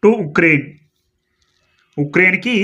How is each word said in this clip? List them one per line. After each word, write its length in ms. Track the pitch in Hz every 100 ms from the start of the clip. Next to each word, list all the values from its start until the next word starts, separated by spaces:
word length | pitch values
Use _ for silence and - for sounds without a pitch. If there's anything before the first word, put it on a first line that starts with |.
to 80 | 214 226 160
Ukraine 380 | 151 165 151 127 - _ _ _ _ _ _ _ _ _ _ _ -
ఉక్రెయిన్కి 520 | 147 170 185 180 240 233